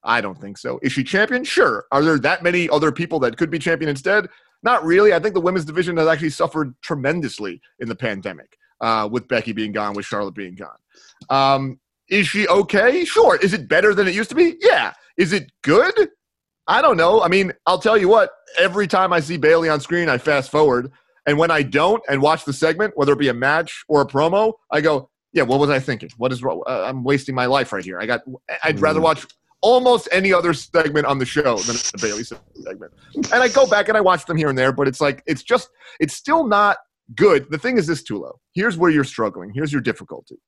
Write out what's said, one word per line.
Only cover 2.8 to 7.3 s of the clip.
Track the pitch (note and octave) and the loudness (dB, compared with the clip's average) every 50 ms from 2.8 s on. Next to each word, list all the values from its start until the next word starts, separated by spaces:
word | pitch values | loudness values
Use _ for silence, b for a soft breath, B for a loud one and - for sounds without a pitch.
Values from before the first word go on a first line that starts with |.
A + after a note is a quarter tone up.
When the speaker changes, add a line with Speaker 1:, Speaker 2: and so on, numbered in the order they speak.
| D#3 D#3 C#3+ | 2 0 0
Speaker 1:
people | - E3+ E3 E3 D#3 | -2 -6 -4 -2 -2
that | B2+ A#2+ A2+ - | -2 -2 -2 -2
could | E3+ D#3+ | -6 -4
be | D#3 E3 | -4 -6
champion | C#3 F3 E3 C#3 D#3+ D3+ | -2 -2 -2 -2 -2 -6
instead? | C#3+ C3+ - F#3 G3 G#3+ G3 F3+ b b b b b b - | -6 -4 -2 0 0 0 0 -2 b b b b b b -2
Not | A3 B3 A3+ D#3 | 0 0 0 2
really. | D#3+ E3+ F#3 G#3 G#3+ F#3 | 2 4 6 6 6 4
I | E3 | 4
think | D#3 G#3+ F#3+ | 0 0 -2
the | F#3 | 0
women's | E3 F3+ F#3 F#3+ D#3 | 0 0 -2 -2 -4
division | C#3+ D3+ E3+ F3+ F3 F3 E3 | -4 -4 -4 -2 -2 0 0
has | D#3+ D#3+ | 2 2
actually | D#3+ D3+ D#3+ F3 | 2 0 -2 -6
suffered | - - E3 D#3 - D#3 D3+ C3 B2+ _ | -2 -2 -4 -2 -2 -4 -4 -4 -6 _
tremendously | - - E3+ D3 B2 C#3 E3 F3 D3+ A#2+ | -8 -8 -8 -4 -2 -2 -2 -2 -4 -6